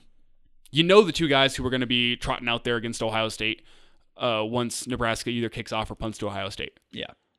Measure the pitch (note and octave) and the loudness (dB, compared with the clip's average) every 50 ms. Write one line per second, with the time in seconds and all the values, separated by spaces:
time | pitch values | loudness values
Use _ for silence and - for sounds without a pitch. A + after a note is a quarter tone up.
0 | - - - - - - - - - - - - - - - D3 E3 F3 F#3+ G#3+ | -12 -16 -20 -20 -20 -20 -20 -20 -20 -20 -20 -20 -14 -2 2 4 6 8 8 8
1 | A3 E3 - - E3 C#3+ C#3 C3+ C3+ C3+ - - B2+ B2+ B2+ B2+ B2 A2+ B2 B2 | 8 6 4 0 2 4 4 4 4 4 2 0 -2 -2 0 0 0 0 2 2
2 | A#2+ A#2+ A#2+ A#2+ - C#3 B2+ - - A#2+ A#2+ A#2+ - A#2+ A#2+ A#2 G2+ A#2 A#2+ - | 2 2 0 -2 -2 -4 -4 -4 -2 -4 -4 -2 -2 -2 -2 -2 -2 -4 -4 -4
3 | A#2+ A2 A2 A2+ A2+ A2 G#2+ - A2 A2 A2 - - - - - - - - _ | -2 -2 0 0 0 -2 -2 -4 -4 -4 -4 -6 -10 -20 -20 -20 -20 -20 -20 _
4 | _ _ _ - C3 B2 A2+ A2 A2 A2 A#2 A#2+ A#2+ A2+ - - - B2 B2+ A#2 | _ _ _ -4 -2 0 0 0 0 0 0 -2 -2 -2 -4 -6 -6 -6 -4 -2
5 | A#2+ A2+ A2+ - - A#2+ A#2+ A#2+ A#2 A2 - B2 A2+ - A#2 A2 G#2+ - A2 - | 0 0 0 0 -2 -4 -2 -2 -2 -4 -4 -6 -8 -6 -4 -4 -4 -6 -8 -8
6 | A2+ A2 G#2 - A2 G2+ G2+ G2 G2 G2 - - - - - _ _ _ - - | -8 -8 -6 -6 -6 -6 -6 -6 -6 -8 -8 -8 -10 -10 -12 _ _ _ -14 -12
7 | - - - _ _ _ _ | -12 -12 -14 _ _ _ _